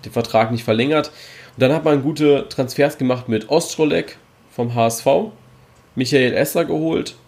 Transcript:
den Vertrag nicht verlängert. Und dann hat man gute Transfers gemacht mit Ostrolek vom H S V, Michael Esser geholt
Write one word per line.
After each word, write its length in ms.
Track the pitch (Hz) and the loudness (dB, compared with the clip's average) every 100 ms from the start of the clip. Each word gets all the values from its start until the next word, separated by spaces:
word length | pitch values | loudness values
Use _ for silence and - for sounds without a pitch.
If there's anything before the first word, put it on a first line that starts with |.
| - | -8
den 60 | |
Vertrag 400 | 123 117 113 113 | -6 0 0 0
nicht 120 | 117 | -2
verlängert. 440 | - 110 131 151 147 - - - - - | -2 0 2 0 -2 -8 -20 -20 -20 0
Und 80 | |
dann 100 | 127 | 0
hat 120 | 156 160 | 2 2
man 180 | 147 | 2
gute 440 | 131 151 147 143 107 | 0 0 4 4 0
Transfers 480 | - 127 - 143 151 | -4 -6 0 0 0
gemacht 300 | 127 127 120 | -2 -2 -2
mit 200 | 110 - | -4 0
Ostrolek 680 | 151 160 - 156 82 - - _ _ _ | -2 -2 -2 0 0 -4 -14 _ _ _
vom 240 | - 120 120 | -6 -4 0
H 120 | 117 | 0
S 140 | - | 2
V, 300 | - 151 226 - - - _ _ _ - | 2 2 0 -10 -20 -20 _ _ _ -6
Michael 380 | 127 139 127 | 0 2 2
Esser 320 | 101 147 - 165 | 2 0 0 -2
geholt 500 | 160 160 160 151 - | -2 0 -2 -4 -12